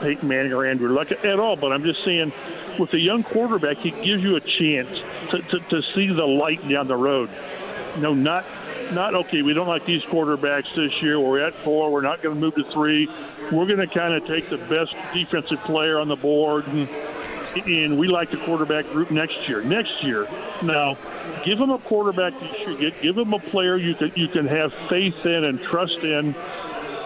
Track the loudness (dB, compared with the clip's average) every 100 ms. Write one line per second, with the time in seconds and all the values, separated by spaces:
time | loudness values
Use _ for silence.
0 | -2 0 0 2 2 2 2 2 4 2
1 | 2 0 2 4 2 2 2 2 0 0
2 | 0 2 0 -4 -12 -12 -10 -4 0 2
3 | 2 2 2 0 2 2 0 0 -2 -2
4 | 0 2 2 2 0 2 2 2 0 -6
5 | -10 -10 -4 -4 -2 -4 0 -2 0 0
6 | 2 2 4 4 2 0 0 0 2 2
7 | 2 2 0 -6 -12 -10 -10 -8 -8 -2
8 | 2 4 4 2 -2 -12 -12 -10 -4 -2
9 | 0 0 0 0 2 2 2 -2 0 -2
10 | 0 0 2 2 2 0 -2 -2 0 0
11 | 0 2 4 4 2 -2 0 2 2 2
12 | 0 0 -2 0 0 0 -2 2 4 4
13 | 2 -2 -12 -12 -2 0 2 2 2 0
14 | 2 0 0 -4 -2 -6 0 0 0 -4
15 | -6 -4 -2 -2 -2 -4 0 0 2 2
16 | 0 0 2 4 4 2 0 -2 -2 -4
17 | -8 -10 -10 -10 -6 -6 -2 0 2 2
18 | 4 2 0 -4 -2 0 2 0 0 0
19 | 2 2 0 -4 -4 -2 0 0 0 -4
20 | -2 0 -2 -6 -10 -4 0 2 2 -2
21 | -8 -12 -10 -6 -2 2 2 0 0 2
22 | 2 2 0 -2 -8 -8 -6 -2 -2 0
23 | 0 2 0 0 0 0 2 2 0 0
24 | -2 0 0 0 2 2 0 -2 -2 0
25 | 2 0 0 2 2 0 -2 0 0 -2
26 | 0 0 0 -4 -8 -10 -10 -8 -8 -10